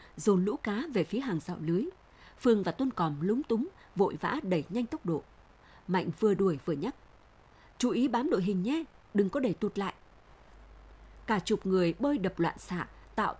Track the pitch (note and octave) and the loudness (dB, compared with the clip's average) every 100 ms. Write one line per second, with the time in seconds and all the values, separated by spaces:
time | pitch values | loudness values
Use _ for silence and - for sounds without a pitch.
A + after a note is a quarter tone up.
0 | - - G#3 F#3+ F#3+ C4+ A3+ G#3 E4 A#3 | -12 -2 2 4 2 0 -2 -4 -2 -2
1 | D#3 A3 C4+ E3 - F3 D#3+ F3 E4 - | -2 -2 -2 -4 -4 -6 -2 0 -2 -8
2 | - - - - B3 G#3+ F#3 - C4+ - | -20 -20 -20 0 4 4 2 -2 -2 0
3 | E3 C#3+ F3+ A#3+ - A3+ E4+ - - - | -2 0 0 0 0 -2 -2 -8 -6 0
4 | G3 D3+ - D#4+ G3 F3 - G#3+ A#3 D#4 | 0 0 -2 -2 0 -2 -2 -4 -4 -6
5 | E3+ D#3 - - - - - - - F3+ | -4 -4 -6 -18 -20 -20 -20 -16 -4 -2
6 | F3 C3+ G#3+ F#3 G3 C#3+ - C#3+ G3 - | -2 0 2 4 2 0 -2 -4 -4 -8
7 | - - - - - - - - B3 A3+ | -16 -20 -20 -20 -20 -20 -20 -4 0 2
8 | C4 A#3 D4 A#3 F#3 F#3 G3+ D#4 D#4+ - | 2 2 2 0 2 0 0 -2 -4 -14
9 | - G3+ F#3+ C#4+ B3+ E3 G#3 - G3 - | -4 0 0 0 -2 -2 -4 -4 -6 -8
10 | - - - - - - - - - - | -18 -20 -20 -20 -20 -20 -20 -20 -20 -20
11 | - - - G#3 - G#3+ F#3+ F#3 E3+ E3+ | -20 -10 -2 -2 2 0 2 4 4 2
12 | C#4 C#4+ F#3 - E3 - - F3+ - - | 0 0 0 0 -2 -2 -6 -8 -8 -14
13 | - - G3+ - | -8 -2 -2 -2